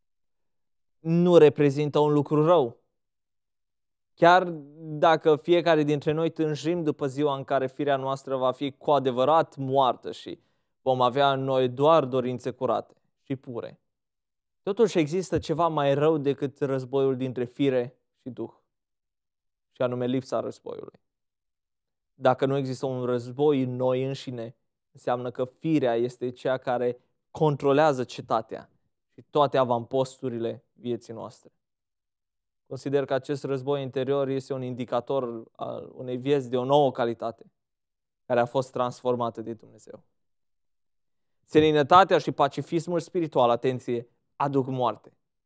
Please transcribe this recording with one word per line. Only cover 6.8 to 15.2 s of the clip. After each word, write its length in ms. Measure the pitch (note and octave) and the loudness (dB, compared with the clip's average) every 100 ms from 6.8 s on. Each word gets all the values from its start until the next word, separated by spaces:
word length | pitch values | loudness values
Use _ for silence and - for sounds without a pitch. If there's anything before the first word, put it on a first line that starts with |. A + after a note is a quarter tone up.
după 240 | D3+ C#3+ C#3+ | -2 -4 -6
ziua 300 | C3 D3 C3+ | -2 -2 -2
în 80 | |
care 220 | C3+ C3+ C3 | -2 -2 -2
firea 300 | - C#3+ C3+ | -4 -2 -2
noastră 400 | C3+ C3+ - C3 | -2 -6 -6 -2
va 140 | B2+ | 0
fi 200 | B2 C#3+ | -2 -6
cu 200 | - - | -6 0
adevărat 640 | C#3+ C3 A#2+ C3 D#3+ D#3 - | 2 2 0 4 4 2 -4
moartă 560 | C3 C3+ C3 G#2+ F2 | -2 2 2 0 -8
și 280 | F#2 - - _ _ _ _ | -14 -14 -16 _ _ _ _
vom 180 | C3 B2+ | -2 2
avea 320 | B2 B2+ C#3 | 2 2 0
în 120 | C3+ | 0
noi 240 | C3+ C3 B2+ | -2 0 0
doar 360 | B2 C#3+ D#3+ | 2 4 4
dorințe 460 | C3+ C3 B2 B2 C3 | 2 -2 -4 -6 -8
curate 440 | A#2+ B2+ G#2+ - _ _ _ | -6 -4 -4 -6 _ _ _
și 140 | _ C3 | _ -10
pure, 440 | - A#2 - - _ _ _ _ _ _ _ _ | -8 -12 -12 -16 _ _ _ _ _ _ _ _
totuși 360 | - G3+ G#3+ F#3 | -8 0 2 2
există 400 | D3 F3+ | 0 -2